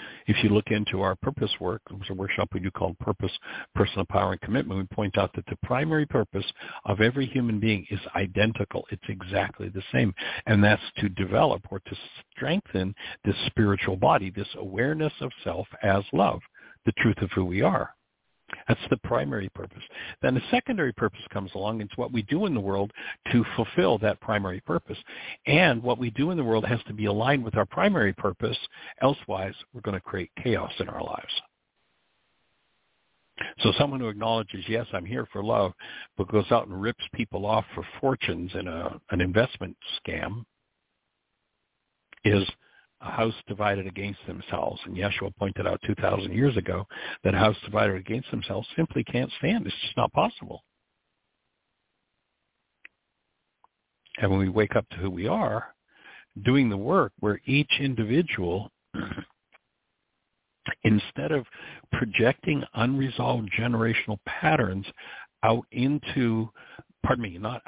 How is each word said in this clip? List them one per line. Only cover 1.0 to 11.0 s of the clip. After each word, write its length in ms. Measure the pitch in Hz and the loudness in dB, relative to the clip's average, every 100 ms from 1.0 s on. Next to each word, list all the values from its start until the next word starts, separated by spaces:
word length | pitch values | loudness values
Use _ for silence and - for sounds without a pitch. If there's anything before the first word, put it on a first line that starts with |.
our 140 | 95 95 | 0 0
purpose 360 | - 147 107 - | -4 -2 -4 -2
work, 220 | 92 - - | -4 -4 -8
there's 200 | 98 95 | -12 -8
a 40 | |
workshop 360 | 95 95 - 92 | -6 -4 -2 -2
we 60 | 92 | -2
do 120 | 92 | -4
called 260 | - 90 - | -2 -4 -2
Purpose, 340 | - 98 95 - - - - - | -4 -2 -2 -6 -12 -14 -6 0
Personal 300 | 98 - 85 | 0 0 0
Power, 260 | 95 95 | 2 2
and 100 | 92 | -2
Commitment. 380 | 90 120 - 95 | -2 -2 0 -4
We 160 | 92 - | -4 -4
point 200 | 101 101 | -2 0
out 160 | 95 - | 0 -2
that 100 | - | -8
the 120 | - | -8
primary 440 | - 127 156 156 147 | -2 0 2 2 2
purpose 380 | 135 107 98 - - - - - | 2 0 -2 -6 -8 -12 -10 -2
of 160 | 101 | 4
every 260 | 113 135 131 | 4 4 0
human 320 | 135 120 107 | 0 0 2
being 260 | 110 104 - | 2 2 -2
is 80 | 98 - - | -8 -4 -4
identical. 720 | 98 101 110 113 104 - - | -2 2 2 2 -2 -4 -6
It's 140 | - - | -10 -8
exactly 640 | 98 92 98 98 - 98 | -8 -4 -2 -2 -4 -8
the 140 | 95 - | -8 -2
same. 200 | 127 113 - - - - | 2 2 0 -6 -4 4
And 160 | 104 | 8
that's 180 | 101 104 - | 8 6 2
to 120 | - | -2